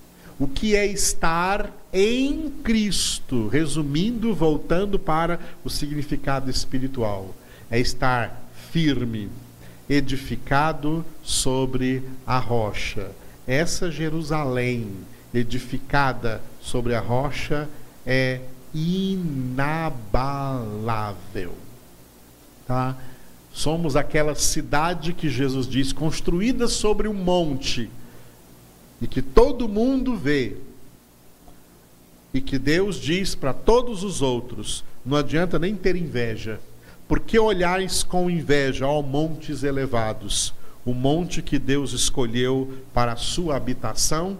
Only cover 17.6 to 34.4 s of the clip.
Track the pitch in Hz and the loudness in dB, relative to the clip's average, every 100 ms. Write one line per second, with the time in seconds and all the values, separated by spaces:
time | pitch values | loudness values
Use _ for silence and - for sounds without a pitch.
17.6 | 147 - - - - 131 131 127 131 - | -4 -10 -14 -10 -2 0 2 -2 -8 -12
18.6 | - 156 165 185 190 190 170 135 127 127 | -8 -4 -2 0 0 -2 -2 -2 -4 -2
19.6 | 143 160 160 135 110 123 135 139 135 135 | -2 0 -2 -4 -2 0 0 -2 -4 -4
20.6 | 110 107 113 110 104 101 - 104 87 - | -6 -6 -4 -2 -4 -8 -10 -6 -6 -8
21.6 | - - - - - - - - - - | -12 -20 -20 -20 -20 -20 -20 -20 -20 -14
22.6 | - 127 127 131 - - - - - - | -4 -2 -2 -4 -8 -12 -18 -20 -16 -2
23.6 | 143 165 170 135 139 156 151 143 - - | 0 2 2 2 2 4 2 2 2 2
24.6 | 131 143 165 175 156 170 156 120 139 135 | 0 2 2 0 -2 0 0 2 0 0
25.6 | 131 127 135 - 156 - - 175 220 233 | 0 2 2 2 0 2 2 2 2 2
26.6 | 233 - 214 208 208 208 180 180 160 135 | 2 2 2 4 2 0 2 2 2 0
27.6 | - - 110 - - - - - - - | -2 -2 -2 -8 -16 -18 -20 -20 -20 -20
28.6 | - - - - - - 127 - 185 233 | -20 -20 -18 -6 -2 0 4 6 6 4
29.6 | 240 202 247 269 262 226 139 147 113 98 | 0 2 2 2 0 -2 0 0 0 -6
30.6 | - - - - _ - - - - - | -12 -14 -20 -20 _ -20 -20 -20 -20 -20
31.6 | - - - - - - - 135 135 139 | -20 -20 -20 -20 -20 -20 -6 -2 0 0
32.6 | 139 160 202 147 117 175 196 - 139 123 | 2 2 2 -2 -2 0 0 0 0 2
33.6 | - 233 254 208 202 143 131 123 | 6 6 6 -2 -4 0 0 0